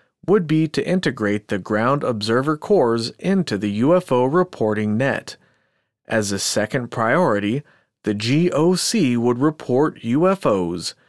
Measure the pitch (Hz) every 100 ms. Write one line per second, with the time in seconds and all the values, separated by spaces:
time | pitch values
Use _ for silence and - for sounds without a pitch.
0 | _ _ - 208 156 156 160 - - 185
1 | 160 131 104 104 - 101 90 107 120 143
2 | - 110 101 123 143 151 - 196 120 117
3 | 113 - 175 196 160 101 104 104 135 180
4 | - 127 131 170 180 - 110 107 107 110
5 | 135 107 - - _ _ _ _ _ _
6 | - 113 101 98 - 107 107 139 120 -
7 | 113 151 165 101 101 135 - _ _ _
8 | 110 104 113 147 175 139 165 180 - 233
9 | 135 120 117 120 151 156 - 123 156 -
10 | 113 139 185 190 143 98 87 85 82 -